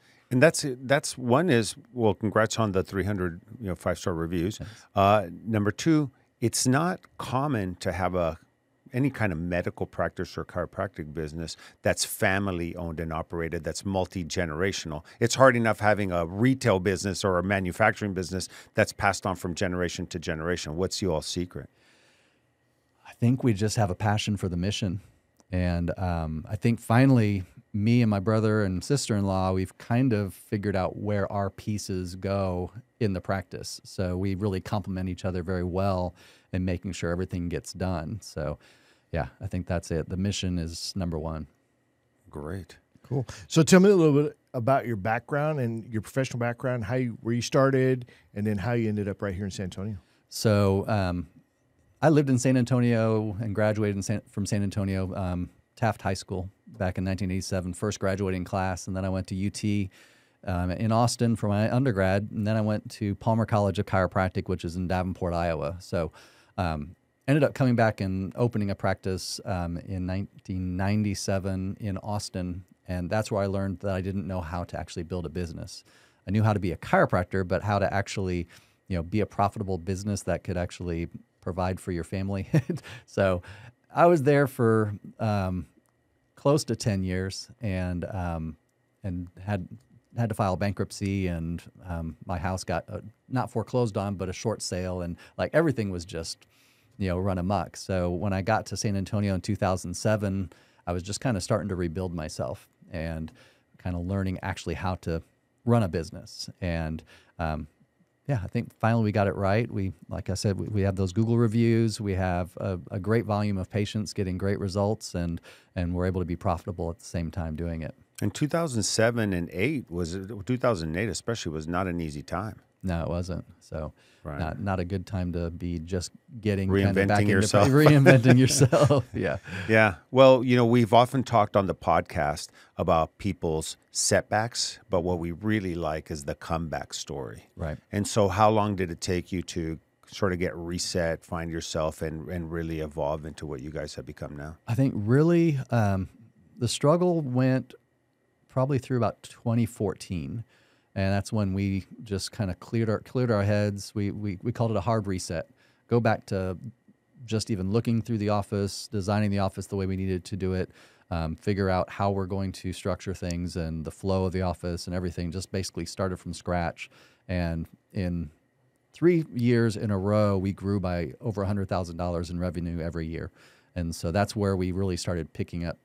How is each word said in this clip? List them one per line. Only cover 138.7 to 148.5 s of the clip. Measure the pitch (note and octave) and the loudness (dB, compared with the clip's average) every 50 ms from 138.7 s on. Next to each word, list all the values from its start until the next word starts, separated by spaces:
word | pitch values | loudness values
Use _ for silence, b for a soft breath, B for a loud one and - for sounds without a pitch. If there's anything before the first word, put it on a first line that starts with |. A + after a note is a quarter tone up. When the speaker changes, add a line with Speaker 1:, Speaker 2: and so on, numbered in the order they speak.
| G2+ | -2
Speaker 1:
did | F2+ F#2 E2 | -2 -4 -4
it | E2 - | -6 -6
take | - - F#2 F2 E2 - | -4 -2 -2 -2 -2 -4
you | G2 F2 D#2+ | -6 -6 -6
to | - - F2+ E2 D#2+ D#2+ D2+ - _ _ _ _ - | -6 -6 -6 -6 -6 -6 -8 -12 _ _ _ _ -20
sort | - - G#2+ F#2+ F2+ | -6 -2 -2 0 0
of | E2+ | 0
get | F2+ E2+ - | -2 -4 -4
reset, | E2+ E2+ E2+ F2 F#2 - - - F#2 E2+ E2 D#2+ D#2 - | -6 -8 -6 -6 -4 -4 -4 -2 0 0 0 -2 -4 -6
find | - F2+ E2+ E2 E2 | -8 -8 -6 -6 -6
yourself, | E2 E2 D#2+ - - E2+ D#2 D#2+ D#2 - | -6 -6 -6 -4 -4 -2 -2 -2 -2 -4
and, | E2 D#2+ D2+ D#2 D#2 - | -6 -6 -6 -8 -8 -8
and | F2+ F2 E2 D#2+ | -6 -6 -6 -6
really | E2 E2+ E2 D#2+ D#2+ D#2 | -6 -6 -4 -4 -4 -6
evolve | D#2 D2+ D2 D#2+ C#2+ C#2+ D#2 D#2 D2 | -6 -6 -6 -4 -4 -4 -4 -4 -6
into | D#2 D2 - D#2+ | -10 -12 -10 -10
what | D2 D2 B1+ | -10 -10 -10
you | C2 D#2 | -10 -10
guys | D2+ D#2 D2+ D2+ - | -8 -8 -10 -10 -10
have | - D#2 D2+ | -12 -14 -14
become | D2+ - - C2+ D2 | -14 -12 -12 -12 -10
now? | D2 D2 D#2 E2+ - _ - | -12 -12 -14 -14 -12 _ -4
Speaker 2:
I | A#2 | 0
think | A#2 C3+ C3+ - G#2+ | 0 0 0 0 -2
really, | G2+ G#2+ B2 C#3 D#3 E3 F3 E3+ E3 E3 D3 C3 B2+ - | 0 2 4 4 6 6 4 4 4 2 2 0 -2 0
um, | B2+ A#2 G#2+ G2+ G2 F#2+ F#2+ - - - - - _ _ _ _ _ - | 0 2 2 2 2 0 -2 -6 -10 -16 -20 -20 _ _ _ _ _ -4
the | B2 A2+ | -4 -2
struggle | - - - C#3+ D#3+ F3 F3+ F3+ F3 E3 | -2 2 4 4 4 4 4 2 2 0
went | D3+ B2+ B2 B2+ C3 C3 C3 C3 A#2+ - - - _ _ _ _ _ _ _ _ _ _ _ _ _ | -2 0 0 2 2 2 2 0 -2 -6 -14 -20 _ _ _ _ _ _ _ _ _ _ _ _ _
probably | _ | _